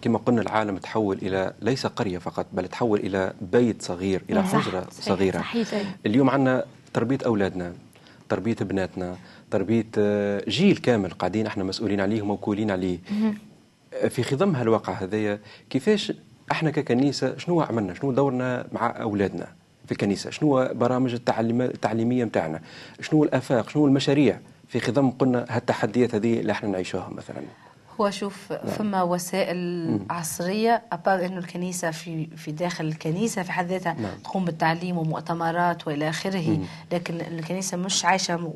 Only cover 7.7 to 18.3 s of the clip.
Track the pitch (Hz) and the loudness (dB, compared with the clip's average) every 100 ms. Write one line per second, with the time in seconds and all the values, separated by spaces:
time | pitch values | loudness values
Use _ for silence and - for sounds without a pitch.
7.7 | 90 - - - - - 101 95 113 104 | -8 -18 -20 -20 -20 -4 -2 0 -2 0
8.7 | 95 95 - 90 90 - - - 104 95 | 0 -2 -4 -6 -8 -14 -20 -4 -2 2
9.7 | 113 110 110 104 104 101 101 - 104 202 | 2 2 2 2 2 0 -2 -2 2 4
10.7 | 165 - 120 92 - 90 104 107 104 95 | 4 4 2 2 -2 -2 0 -2 -2 -4
11.7 | 95 113 101 95 113 101 104 - 101 110 | -2 0 2 2 0 0 -2 0 0 0
12.7 | 101 185 87 - 208 220 208 - - _ | 0 0 -2 -2 0 0 -2 -10 -20 _
13.7 | _ _ - 113 - 117 135 196 143 113 | _ _ -2 -2 0 -2 2 2 4 4
14.7 | 110 - 92 95 107 104 104 - - - | 4 2 -4 -2 0 0 -2 -6 -20 -4
15.7 | 135 208 208 208 - - - - - 156 | -2 2 2 2 -8 -10 -20 -4 0 0
16.7 | 147 139 120 143 127 131 135 - 170 135 | 0 2 4 4 2 -2 -4 0 2 2
17.7 | 113 101 90 139 123 139 | 0 -2 -2 0 2 2